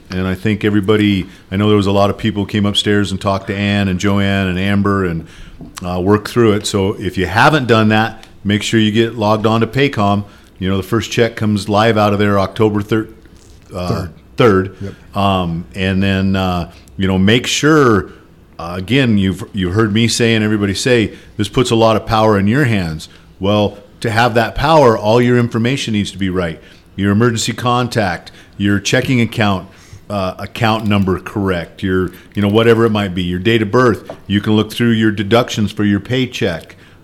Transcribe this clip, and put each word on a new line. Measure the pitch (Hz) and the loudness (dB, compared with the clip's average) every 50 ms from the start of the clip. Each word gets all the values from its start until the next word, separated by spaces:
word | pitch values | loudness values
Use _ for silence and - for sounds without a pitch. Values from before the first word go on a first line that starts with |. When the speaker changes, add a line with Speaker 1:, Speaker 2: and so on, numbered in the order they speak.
| - - | -14 -8
Speaker 1:
and | 92 92 92 | -6 -4 -2
I | 92 92 | -4 -4
think | 90 - 110 104 104 - | -2 -2 -2 -2 0 0
everybody, | 107 101 107 95 101 107 104 104 104 101 92 87 - - - - - | 0 2 2 2 2 2 2 4 2 2 0 -2 -6 -12 -20 -12 -6
I | 95 | -2
know | 98 104 | 0 2
there | 107 104 | 2 4
was | 104 98 101 | 2 2 2
a | |
lot | 98 98 101 101 | 2 2 2 2
of | 98 - | 0 -2
people | - 110 - 104 98 | -4 -4 -2 -2 -4
came | - - 107 101 | -2 -2 -2 -2
upstairs | 101 95 - - 107 104 104 101 87 | 0 -2 -2 0 0 0 0 0 -2
and | 98 92 | -4 -4
talked | - 101 98 95 - - | -2 -2 -4 -4 -4 -6
to | 98 | -4
Ann | 101 101 101 101 101 101 98 | -2 -2 0 0 0 0 0
and | 92 87 | -2 -2
Joanne | 104 101 98 101 98 98 98 98 98 | -2 0 0 0 0 0 0 -2 -2
and | 92 90 90 | -2 -2 -2
Amber | 95 101 101 101 101 101 98 98 95 | -2 0 0 0 0 0 0 0 -2
and, | 87 82 82 80 - - - - - - - - - - - 92 | -2 -4 -6 -8 -12 -18 -20 -20 -20 -18 -18 -20 -18 -14 -12 -8
uh, | 90 90 90 | -6 -6 -2
worked | 90 98 104 104 104 - | 0 2 0 0 0 -2
through | - 120 117 110 | 0 2 2 2
it. | 101 104 - | 2 0 -2
So | - - 101 95 98 113 | -4 -2 -2 -2 -2 -4
if | - 107 90 - 95 | -4 -8 -6 -4 -4
you | 90 | -4
haven't | 82 95 113 127 156 156 151 127 | -2 0 2 2 2 2 2 2
done | 113 117 110 107 107 | 2 2 2 4 2
that, | 110 110 110 113 - - - - - - - | 2 2 0 -2 -6 -12 -20 -20 -20 -8 -4
make | 98 104 104 | -2 -2 -2
sure | - - - 110 | -2 0 0 2
you | 110 107 | 2 2
get | 104 113 113 113 107 | 2 2 0 0 -2
logged | 107 104 104 110 110 104 | -2 0 0 0 2 2
on | 110 110 113 | 0 2 2
to | 113 | 0
Paycom. | 110 - 135 143 135 - 117 101 101 101 101 101 - - - - - _ - | -2 0 0 0 0 0 0 0 0 0 0 -2 -6 -14 -20 -20 -20 _ -6
You | 95 92 | -4 -2
know, | 98 | -2
the | 98 92 | -2 -2
first | - 117 110 - - | -2 -2 -2 -2 -2
check | - 123 113 113 113 | 0 0 0 0 0
comes | - 110 107 104 101 92 104 | -4 -2 -2 -2 -2 -2 0
live | 101 104 110 113 107 110 | 2 2 4 4 2 2
out | 104 104 | 2 2
of | 101 98 | 2 2
there | 104 104 101 101 | 0 2 2 0
October | 95 92 - - 110 107 104 104 | 0 -2 0 0 0 0 0 -2
thir-, | 101 - 113 110 110 - - - - - - - - - - - - - - | -2 -2 -2 -2 -2 -6 -12 -20 -20 -20 -20 -20 -20 -20 -20 -20 -20 -14 -12
uh, | 92 90 90 110 98 95 | -8 -6 -4 -4 -4 -6
Speaker 2:
Third. | 82 - - - - - | -10 -12 -18 -20 -16 -2
Speaker 1:
third. | - 131 113 98 95 95 98 - - | 2 4 4 4 4 0 -2 -8 -12
Speaker 2:
Yep. | 101 98 - - - - - | -14 -14 -14 -16 -20 -10 -4
Speaker 1:
Um, | 101 98 98 95 92 90 85 82 85 87 - - | -2 0 0 0 0 -2 -4 -6 -8 -10 -12 -8
and | 98 95 95 95 95 | -4 -2 -2 0 0
then, | 98 98 98 95 98 98 95 | 0 0 0 0 0 0 0
uh, | 95 95 92 90 87 87 - - - - - - | 0 -2 -2 -2 -4 -6 -8 -12 -20 -20 -18 -6
you | - 95 95 | -4 -2 0
know, | 95 92 | 0 2
make | 95 101 113 127 123 - | 4 4 2 2 2 -2
sure, | - - 143 151 160 151 139 120 107 95 - - - - - - - - - - - - | -4 0 2 4 4 6 6 4 4 2 0 -4 -12 -20 -20 -20 -20 -20 -20 -20 -16 -14
uh, | 80 85 87 95 | -12 -10 -10 -10
again, | 95 87 120 143 135 117 107 104 | -4 -2 0 2 2 2 2 2
you've, | 95 95 90 101 113 - | 2 0 -2 -4 -8 -10
you've | - 101 92 87 90 | -6 -4 -4 -2 0
heard | 110 113 104 | 0 0 2
me | 101 113 117 | 2 2 0
say | 110 - - 120 117 113 | 0 2 0 2 2 2
and | 110 107 | 2 0
everybody | 107 107 104 101 98 92 | 0 0 0 0 -2 -2
say, | - - 135 123 120 104 87 - - - - - | -2 0 2 2 2 2 0 -4 -12 -20 -16 -8
this | - 104 - | -6 -6 -2
puts | - 131 127 - | 0 -2 0 2
a | 117 | 2
lot | 113 113 113 110 | 4 4 4 2
of | 104 - | 2 0
power | - 117 110 110 110 104 98 | 0 0 2 2 4 2 2
in | 98 | 2
your | 101 117 143 151 | 2 2 2 0
hands. | 117 110 98 87 82 78 78 - - - - - - - - | 0 0 -2 -2 -4 -6 -10 -12 -16 -20 -20 -20 -20 -12 -6
Well, | 95 98 104 104 104 101 - - - - - - | -2 0 0 0 0 -2 -4 -8 -18 -20 -14 -8
to | - 117 | -6 -2
have | 104 117 123 123 110 | 0 2 2 2 2
that | 120 113 104 - | 0 -2 -2 -2
power, | - 135 151 165 156 135 120 110 | -2 0 2 4 6 6 6 4
all | 101 107 107 113 123 | 2 2 2 2 4
your | 123 123 123 123 | 4 4 2 2
information | 120 117 - 117 113 120 139 135 - 123 110 | 2 0 -2 -2 0 0 -2 -2 -4 -4 -2
needs | 104 98 - | -2 -2 -4
to | - 92 | -6 -6
be | 98 95 | -6 -4
right. | 87 92 87 82 80 - - - - - _ - - | -2 -2 -4 -4 -6 -10 -16 -20 -20 -20 _ -14 -6
Your | - 98 101 | -2 0 0
emergency | 101 107 117 127 123 107 - 127 | 2 4 2 2 0 -2 -4 -6
contact, | 110 - 120 123 120 123 123 117 - 120 101 92 82 - - - - - - - - | -8 -4 -2 -2 -2 0 -2 -2 -2 -2 -2 -2 -4 -6 -10 -16 -20 -20 -20 -20 -8
your | - 101 101 101 98 | -2 0 0 0 0
checking | - - - 131 127 - 135 120 | 0 0 -2 0 0 0 0 0
account, | 113 107 - 117 110 104 98 90 85 - - - - - - - - - | 0 -2 -2 0 0 0 0 -2 -6 -10 -20 -20 -20 -20 -20 -20 -12 -8
uh, | 104 101 92 92 - - | -6 -4 -4 -6 -6 -10
account | 98 - - - 120 110 113 110 117 | -14 -14 -6 -4 -2 0 0 0 0
number | 101 104 101 98 95 90 78 | 0 0 0 2 0 -2 -2
correct, | - - - 110 98 95 90 85 82 - - - 101 | -4 -8 -6 -4 -2 -2 -2 -2 -6 -8 -10 -8 -4
your, | 92 92 92 90 85 - - - - - | -2 0 0 -2 -2 -6 -12 -20 -10 -4
you | 104 | -2
know, | 101 101 | 0 2
whatever | 101 113 113 117 113 110 113 | 2 4 6 6 4 4 4
it | 113 | 2
might | 107 104 101 95 87 | 2 0 -2 -2 -4
be, | 95 | -4
your | 90 87 90 90 | -4 -4 -4 -2
date | 92 110 117 113 | 0 2 2 2
of | 107 98 | 0 2
birth. | 104 127 127 120 95 - - - - - - | 2 4 4 4 2 0 -4 -14 -18 -16 -6
You | - 98 101 | -2 -2 0
can | 101 110 107 | 2 2 2
look | 107 107 107 | 2 0 0
through | - - 120 117 | -2 0 0 2
your | 113 110 110 110 | 2 2 2 0
deductions | 104 104 104 98 113 117 117 - - 117 107 98 | 0 -2 0 2 2 2 2 0 -2 -4 -4 -4
for | - - 104 | -2 -2 0
your | 104 101 98 | 0 0 0
paycheck, | - - 127 131 127 123 - - 117 95 85 78 - - - - - - - - | -2 -4 -4 -4 -4 -4 -4 -4 -4 -4 -4 -6 -10 -16 -20 -20 -20 -20 -20 -20